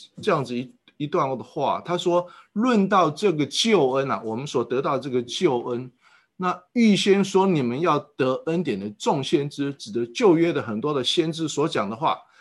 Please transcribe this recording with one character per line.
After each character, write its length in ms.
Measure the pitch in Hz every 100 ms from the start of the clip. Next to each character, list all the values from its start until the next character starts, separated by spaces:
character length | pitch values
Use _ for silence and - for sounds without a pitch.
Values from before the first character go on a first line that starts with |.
| - -
这 120 | -
样 120 | 160
子 120 | 120 123
一， 180 | 127 _ _ -
一 100 | 147
段 220 | 180 139 123
的 60 |
话， 360 | 107 160 127 87
他 120 | - 175
说 300 | 175 175 175 - _
：“论 340 | 202 254 220 190
到 200 | 202 156
这 240 | 147 202
个 140 | 156 139
救 440 | - 226 196 131
恩 180 | 135 135
啊， 100 | 113
我 100 | 113
们 100 | 110
所 200 | 147 127
得 180 | 117 131
到 160 | 151 135
这 100 | 135
个 140 | 123
救 380 | 117 - 175 120 127
恩， 220 | 120 131 _ _ _ _ -
那 240 | 180 - _
预 240 | 247 226 185
先 260 | 202 196
说 240 | 196 190 196
你 160 | 160
们 180 | 120 127
要 200 | 175 147 - -
得 180 | 131 131 -
恩 180 | 170
典 160 | 151 101
的 100 | 104
众 320 | 104 240 160
先 260 | 131 143 143
知， 240 | - 143
指 180 | 135 110
的 120 | 113 120
旧 280 | - 220 165
约 160 | 165
的 80 | 143
很 200 | 123 107
多 120 | 143
的 120 | 143
先 260 | 120 - 160
知 180 | 160 156
所 200 | - 156
讲 200 | 147 101
的 60 |
话， 240 | 113 139 - - _